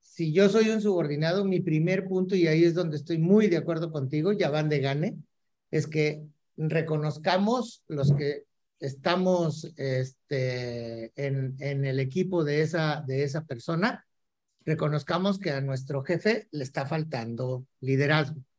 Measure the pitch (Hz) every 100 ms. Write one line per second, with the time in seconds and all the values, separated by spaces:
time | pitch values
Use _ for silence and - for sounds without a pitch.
0 | _ - 160 165 202 220 220 220 208 180
1 | 147 147 160 190 196 180 175 156 170 190
2 | 185 185 185 196 165 160 170 165 170 147
3 | - 165 165 214 208 165 - 160 165 151
4 | 131 151 175 202 156 151 156 147 135 143
5 | 190 - - _ _ _ _ 156 156 156
6 | 151 151 - _ _ - 156 156 160 156
7 | 151 - 185 185 208 254 233 - - 147
8 | 139 143 143 143 - _ _ - 143 135
9 | 180 180 185 180 165 156 - - 135 127
10 | 131 - - 139 127 123 123 120 117 113
11 | 117 - 139 135 131 131 139 139 135 131
12 | 131 180 185 180 147 147 156 170 156 147
13 | 131 135 143 151 - 120 - 165 226 -
14 | _ _ _ _ _ _ - 160 151 147
15 | - 175 190 196 175 139 135 131 - 139
16 | 135 175 214 226 - 147 131 156 135 160
17 | 156 131 113 117 127 127 131 _ 131 135
18 | 147 151 143 156 -